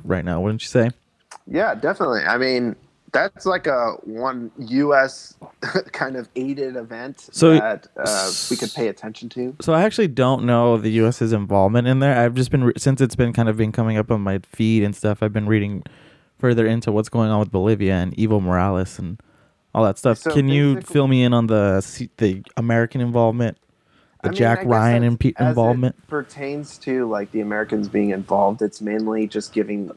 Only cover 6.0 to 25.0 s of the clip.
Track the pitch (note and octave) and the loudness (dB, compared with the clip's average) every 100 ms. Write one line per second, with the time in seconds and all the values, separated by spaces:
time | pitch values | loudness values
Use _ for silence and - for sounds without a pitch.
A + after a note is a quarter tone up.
6 | C3+ B2+ A2+ B2+ C3+ C#3 C3+ B2+ A2+ A2+ | -8 -8 -8 -6 -6 -6 -6 -8 -12 -12
7 | C3 - - - E3 - A2 G2+ - - | -14 -16 -14 2 4 6 2 -4 -10 -8
8 | F#2+ G2+ F#2+ F#2+ - B2 A2 - A2+ - | -4 -2 -2 -6 -6 -4 -4 -4 -6 -6
9 | A2 - A#2 B2 B2+ D3 - D#3+ G#3+ A3+ | -12 -12 -12 -8 -8 -6 0 2 2 2
10 | F#3+ B2 B2+ C3 A#2+ A#2+ A#2+ A2+ A2 A2+ | 0 2 2 2 2 4 4 2 2 2
11 | A2 A#2 A2+ A2 G2 G2 F#2+ A#2 B2 C3 | 2 2 0 0 2 2 4 2 2 2
12 | C#3 B2 A#2+ B2+ B2 C#3 A#2+ - C#3 C3+ | 2 4 2 0 0 2 2 2 0 2
13 | B2+ - A#2+ A#2 A2+ A2 A2 G#2+ A2+ G#2+ | 0 2 0 2 0 0 -2 0 0 0
14 | G#2+ G#2+ G2 G2 - - A2+ A2 G2+ G2+ | 0 -2 0 -4 -6 -2 2 2 2 0
15 | G#2+ G#2 G#2+ G#2+ G#2 G#2+ G2+ G2 - - | -2 0 -2 -2 0 0 0 -6 -12 -20
16 | - _ _ _ B2+ A#2 A2+ A2+ A#2 G#2 | -20 _ _ _ 0 2 2 2 0 -2
17 | G#2+ A#2+ A2 G#2+ G2+ F#2+ G2+ G2+ G2 F#2 | 0 0 2 0 0 0 2 2 2 0
18 | F2+ - A2 G#2+ F#2 F2+ G2 F#2 F#2 - | -2 -2 0 2 2 0 0 0 -4 -8
19 | F2 G#2 _ _ _ _ _ A2 G#2+ - | -10 -12 _ _ _ _ _ 0 0 2
20 | B2+ A2+ D#3+ D3+ C3+ C#3+ C#3+ C3 - D3 | 0 0 0 2 2 2 2 0 0 0
21 | C3+ B2+ B2 A#2+ A2+ G#2+ G2+ F#2+ - - | 4 4 4 4 4 2 4 2 -2 -10
22 | - - G#2+ F#2+ - - A#2 A#2 A#2 C3 | -14 0 0 0 -6 -4 0 2 0 -2
23 | A#2+ A#2+ A2+ A#2+ A2+ - _ _ _ _ | -2 2 2 2 -4 -6 _ _ _ _
24 | _ _ - - A#2 A#2 A#2+ A2 A#2 A#2+ | _ _ -4 2 2 2 2 2 4 2